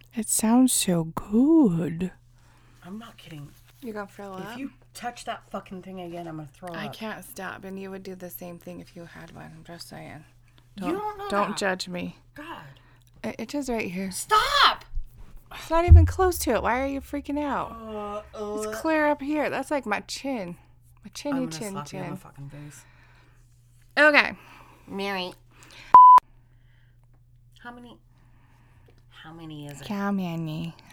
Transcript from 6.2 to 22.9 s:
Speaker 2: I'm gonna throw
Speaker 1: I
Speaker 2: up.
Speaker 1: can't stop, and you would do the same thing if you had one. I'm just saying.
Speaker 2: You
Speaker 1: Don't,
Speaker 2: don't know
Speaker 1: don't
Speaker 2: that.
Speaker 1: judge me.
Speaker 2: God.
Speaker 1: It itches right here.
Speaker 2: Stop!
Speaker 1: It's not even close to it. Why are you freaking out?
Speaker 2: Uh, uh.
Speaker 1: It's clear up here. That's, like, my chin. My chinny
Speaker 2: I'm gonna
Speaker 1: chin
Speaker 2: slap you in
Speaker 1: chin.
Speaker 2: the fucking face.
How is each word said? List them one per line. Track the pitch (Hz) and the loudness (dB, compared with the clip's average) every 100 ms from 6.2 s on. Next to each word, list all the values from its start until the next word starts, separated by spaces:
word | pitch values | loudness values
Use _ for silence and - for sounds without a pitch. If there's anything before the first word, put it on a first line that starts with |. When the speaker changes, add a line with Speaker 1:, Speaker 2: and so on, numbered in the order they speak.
| 170 | -12
Speaker 2:
I'm | 156 | -12
gonna | 151 | -14
throw | - 180 | -14 -12
Speaker 1:
I | 160 143 | -10 -10
Speaker 2:
up. | |
Speaker 1:
can't | 131 220 175 | -10 -12 -12
stop, | 180 - 185 107 | -14 -14 -12 -12
and | 190 190 | -12 -12
you | 190 | -12
would | 190 | -12
do | 190 185 | -14 -14
the | 180 | -14
same | - 180 175 | -14 -16 -16
thing | 180 175 | -16 -16
if | 170 180 | -18 -18
you | 170 | -18
had | 165 165 147 | -18 -18 -18
one. | 156 160 | -18 -20
I'm | |
just | 165 165 - | -18 -18 -18
saying. | 151 160 139 - - - - - - | -18 -16 -18 -20 -20 -20 -20 -20 -8
Speaker 2:
You | |
Speaker 1:
Don't, | 185 381 | -4 -4
Speaker 2:
don't | 427 415 | -4 -8
know | 403 | -4
Speaker 1:
don't | 285 208 | -2 -2
Speaker 2:
that. | 208 | -2
Speaker 1:
judge | 202 185 185 | -2 -2 -6
me. | 180 175 - - | -10 -10 -12 -20
Speaker 2:
God. | - 302 - 143 - - - - - | -20 -16 -16 -16 -20 -20 -20 -20 -14
Speaker 1:
It | 226 - | -10 -10
itches | 226 294 262 | -8 -6 -4
right | 233 190 | -4 -4
here. | 180 196 | -6 -6
Speaker 2:
Stop! | 185 - 427 523 571 - - - - - - - - - | -8 0 2 4 4 2 2 -6 -6 -6 -10 -20 -20 -18
Speaker 1:
It's | - - | -16 -2
not | 330 349 | 2 10
even | 349 330 | 10 10
close | - 370 349 | 4 2 2
to | - 226 | 0 0
it. | |
Why | 202 240 | 0 -2
are | 269 | -2
you | 269 | -6
freaking | - 285 277 285 | -6 -8 -4 -4
out? | 294 214 151 | -2 -4 -6
Speaker 2:
Uh, | 226 220 214 208 208 - | -10 -10 -10 -8 -10 -12
uh. | 220 208 214 | -10 -8 -6
Speaker 1:
It's | 214 220 | -6 -6
clear | 320 311 294 | -2 2 2
up | 294 | 0
here. | 277 302 233 | -2 -2 -2
That's, | 226 269 | -4 -4
like, | 294 220 | -4 -2
my | 208 | -4
chin. | - - 269 254 175 175 - - - - | -4 -10 -8 -6 -8 -12 -20 -20 -20 -20
My | 202 | -20
chinny | - 294 269 | -12 -6 -4
Speaker 2:
I'm | 247 | -4
gonna | 160 | -6
Speaker 1:
chin | 214 | -10
Speaker 2:
slap | 190 147 | -10 -10
you | 190 | -10
in | 180 | -10
Speaker 1:
chin. | |
Speaker 2:
the | 185 | -10
fucking | - - 139 | -14 -18 -18
face. | 143 147 - - | -16 -18 -20 -20